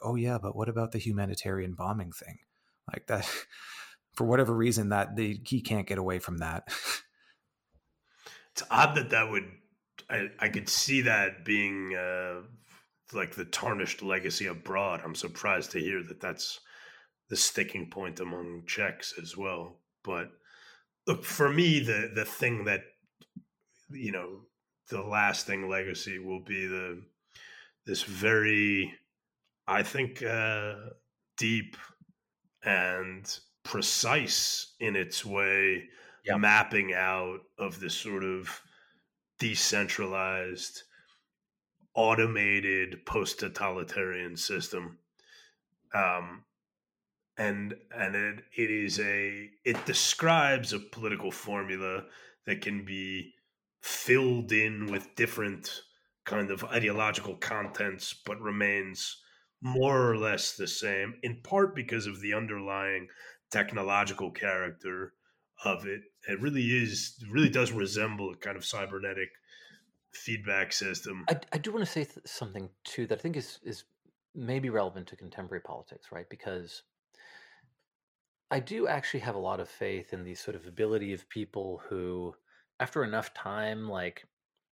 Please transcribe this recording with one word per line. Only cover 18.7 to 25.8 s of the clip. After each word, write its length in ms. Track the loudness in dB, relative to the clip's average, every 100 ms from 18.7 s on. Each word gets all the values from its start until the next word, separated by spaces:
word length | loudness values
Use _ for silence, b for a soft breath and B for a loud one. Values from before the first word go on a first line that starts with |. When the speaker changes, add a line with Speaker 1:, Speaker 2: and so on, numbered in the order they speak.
| -2 -2 -2 -10 -10
Speaker 2:
as 160 | -12 -8
well. 440 | -6 -4 -8 -14 _ _
But 260 | -6 -6 -6 -10 B B B B B _ -2
look, 160 | -2
for 280 | 0 4 4
me, 280 | 6 6 6
the, 320 | 4 0 0
the 120 | -2 -4
thing 400 | 0 0 2 0
that, 160 | -2 -2 _ _ _ -20 -20 -20 _ _ _ -16
you 220 | -8 -6
know, 300 | -4 -6 -12 -18 _ _ _ -8
the 100 | -6
lasting 640 | 0 4 4 2 -2 -2 0
legacy 520 | -2